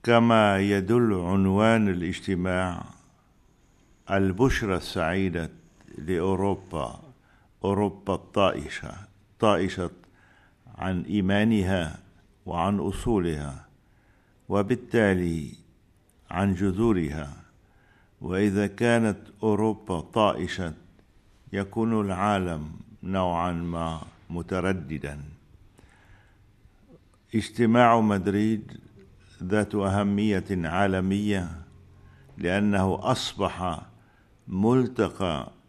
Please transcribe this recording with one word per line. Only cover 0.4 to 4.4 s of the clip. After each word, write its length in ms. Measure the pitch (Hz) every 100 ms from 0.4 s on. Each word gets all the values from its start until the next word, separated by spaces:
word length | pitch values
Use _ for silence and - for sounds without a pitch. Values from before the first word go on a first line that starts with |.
| 104 98
يدل 540 | 101 101 95 120 117
عنوان 760 | 95 87 98 95 98 110 113 104
الاجتماع، 920 | 87 87 92 - 90 92 90 92 85 - - _ _ _ _ _ _ _ _ _ _ -
البشرى 640 | 98 95 95